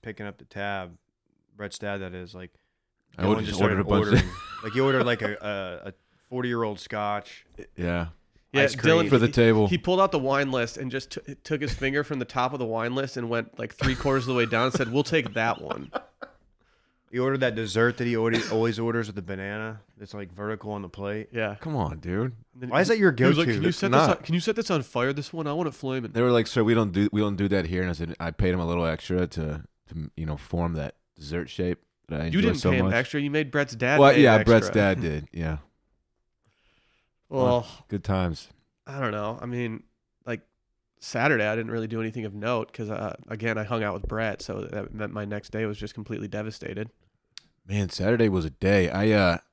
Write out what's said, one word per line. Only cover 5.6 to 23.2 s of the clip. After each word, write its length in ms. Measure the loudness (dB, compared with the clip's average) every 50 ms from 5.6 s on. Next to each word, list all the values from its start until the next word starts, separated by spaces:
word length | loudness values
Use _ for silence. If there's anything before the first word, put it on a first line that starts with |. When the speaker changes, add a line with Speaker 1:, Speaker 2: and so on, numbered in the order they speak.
| -6 -8 -10 -12 -14
Speaker 1:
a, 40 | -16
a 40 | -16 _ _ _ _ _ _ -10
forty-year-old 500 | -6 -4 -4 -2 -2 -2 -2 -2 -4 -6
scotch. 680 | -10 -8 -6 -4 -2 -2 -4 -4 -6 -10 -18 -20 -20 _ -20 -20 -20 -14 _
Speaker 2:
Yeah. 320 | -6 -4 -2 -2 -2 -4 -6 -10 _ _ _ _ _ _ _ 0
Speaker 3:
Yeah, 80 | 2
Speaker 1:
Ice 140 | 2 2 2
cream. 200 | 2 4 4 6 6 6
Speaker 3:
Dylan, 40 | 6
Speaker 2:
For 80 | 6
the 100 | 6 6
table. 400 | 4 4 6 6 8 8 6 6
Speaker 3:
he 100 | 4 2
pulled 220 | 0 0 2 2 4
out 140 | 4 4 2
the 60 | 0
wine 300 | 0 0 0 0 0 0
list 280 | 0 -2 -2 -4 -6
and 120 | -8 -8 -6
just 220 | -6 -6 -8 -8
t-, 240 | -12 -14 -12 -14 -16 -12 -8
took 180 | -6 -6 -4
his 120 | -4 -4 -4
finger 320 | -2 -2 -2 0 -2 -2
from 140 | -2 -4 -6
the 60 | -6
top 280 | -4 -2 -2 -2 -2 -2
of 60 | -4
the 60 | -4
wine 300 | -4 -2 -2 -2 -2 -2
list 220 | -2 -4 -4 -4
and 120 | -6 -4 -2
went, 300 | -2 -2 -4 -4 -8 -10
like, 160 | -10 -10 -6
three 200 | -2 -2 -2 0
quarters 280 | 0 0 2 2 2 2
of 40 | 0
the 80 | 2
way 80 | 2 2
down 200 | 2 2 2 2
and 60 | 2 0
said, 180 | 0 -2 0 0
"We'll 100 | 0 0
take 300 | 0 0 -2 -2 -2 -2
that 280 | -2 0 0 -2 -4
one." 300 | -6 -10 -10 -10 -10 -10 -10
Speaker 1:
<laughs> 40 | -12 -12 -14 _ _ -20 -20 _ _ _ _ _ _ _ _ _ _ _ _ _ _ _ _
He 80 | -4 -2
ordered 200 | 0 0 0 0
that 140 | 0 0 0
dessert 400 | -2 -4 -2 2 4 4 4 2
that 100 | 0 0
he 100 | 0 2
already, 240 | 2 2 2 2 0 0 0
always 260 | 0 2 2 2 0
orders 300 | 0 -2 -2 0 -2 -2
with 80 | -4 -6
the 60 | -8
banana. 580 | -8 -8 -8 -8 -6 -8 -8 -8 -8 -8 -10 -12 -18 _ _ -20
It's, 120 | -18 -14 -12
like, 200 | -12 -12 -12 -10
vertical 400 | -8 -6 -6 -6 -6 -8 -8 -8
on 80 | -8
the 80 | -8 -10
plate. 400 | -10 -10 -8 -6 -6 -8 -8 -8
Speaker 3:
Yeah. 240 | -6 -4 -4 -4 -6 -8
Speaker 2:
Come 120 | -8 -6 -4
on, 260 | -4 -4 -4 -6 -8
dude. 340 | -6 -4 -2 -2 -2 -4 -6 -10 -18 _ _
Speaker 3:
And 100 | -14 -6
then 60 | -2
Speaker 1:
Why 120 | 0 2
is 80 | 2 2
that 80 | 4
your 160 | 4 4 4 4
Speaker 3:
he 60 | 6